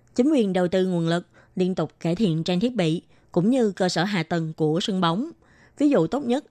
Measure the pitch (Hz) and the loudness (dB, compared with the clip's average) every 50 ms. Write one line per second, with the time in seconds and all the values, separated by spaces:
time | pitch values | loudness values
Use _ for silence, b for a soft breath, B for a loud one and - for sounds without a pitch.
0 | b b - - 247 302 320 262 214 190 185 185 180 175 190 190 185 185 180 170 | b b -2 0 2 2 2 2 2 2 2 0 0 0 0 0 0 0 0 0
1 | 165 165 170 175 - b b b b b b 185 185 180 185 - 160 - - - | 0 0 -2 -2 -4 b b b b b b -2 -2 -2 -2 -4 -6 -6 -8 -6
2 | - 165 175 190 226 180 156 160 165 - 180 180 233 254 254 208 170 156 160 175 | -4 -4 -2 0 0 0 0 -2 -2 -2 -2 0 -2 -2 0 0 0 0 -2 -2
3 | b b b b b b - 180 165 220 269 262 233 208 180 - 190 180 - 175 | b b b b b b -2 0 2 2 2 2 2 0 0 0 -2 0 0 0
4 | 170 208 208 170 160 - 175 170 160 156 160 - 160 151 156 180 - - 190 185 | 0 0 0 -2 -2 -2 -2 -4 -4 -4 -4 -2 0 0 0 0 -2 -2 -2 0
5 | 175 165 165 208 277 339 - b b b b b b b b - 285 294 277 190 | 0 0 0 -2 -4 -6 -10 b b b b b b b b 0 2 4 4 4
6 | 160 165 - 285 262 233 240 302 - _ | 2 2 0 -4 -2 -2 -2 -2 -4 _